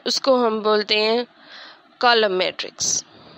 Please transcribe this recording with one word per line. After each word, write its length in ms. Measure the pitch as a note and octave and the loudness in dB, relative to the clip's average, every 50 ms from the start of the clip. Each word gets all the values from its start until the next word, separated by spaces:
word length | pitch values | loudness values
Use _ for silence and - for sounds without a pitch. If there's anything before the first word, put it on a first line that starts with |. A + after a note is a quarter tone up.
| - | -4
उसको 300 | A#3 - - - C#4 C4 | -4 -4 -2 2 2 2
हम 260 | B3 B3 A3+ A3 A3 | 4 2 0 0 0
बोलते 360 | G3+ G#3+ G#3+ G#3+ G#3 G#3 A3 | 0 0 0 0 0 0 0
हैं 300 | G#3+ G#3+ A3 A3+ A#3+ A#3+ - _ _ - - - - - - - - _ _ _ - | 0 2 0 0 -2 -2 -6 _ _ -20 -20 -20 -20 -20 -20 -20 -20 _ _ _ 0
कॉलम 320 | - B3 A#3 A3+ A3 G#3 | 2 2 4 4 2 0
matrix। 760 | F#3 F#3 F3+ D#3+ D3+ - - - - - - - - - - _ - - - - - | 0 -2 -2 -4 -6 -8 -12 -12 -10 -8 -4 -4 -4 -4 -6 _ -20 -20 -20 -20 -20